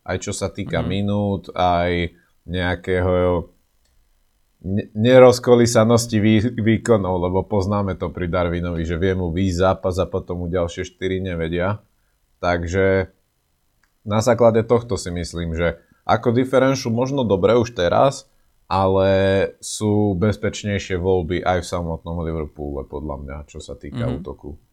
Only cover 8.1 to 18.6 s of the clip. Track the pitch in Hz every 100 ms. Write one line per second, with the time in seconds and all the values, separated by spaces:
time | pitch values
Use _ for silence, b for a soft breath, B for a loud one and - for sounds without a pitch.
8.1 | - 87 90 87 87 87 85 82 85 95
9.1 | 92 90 82 95 85 95 92 95 87 87
10.1 | 95 87 90 90 90 85 - 90 _ 95
11.1 | 95 95 85 82 85 90 107 _ _ _
12.1 | _ _ _ 90 87 85 95 95 95 92
13.1 | _ _ _ _ _ _ _ _ _ -
14.1 | 107 110 117 117 113 113 120 120 98 -
15.1 | 87 85 85 85 82 85 82 b b -
16.1 | 110 123 117 131 135 131 131 123 113 131
17.1 | 139 120 98 95 120 120 120 87 95 135
18.1 | 135 - _ _ _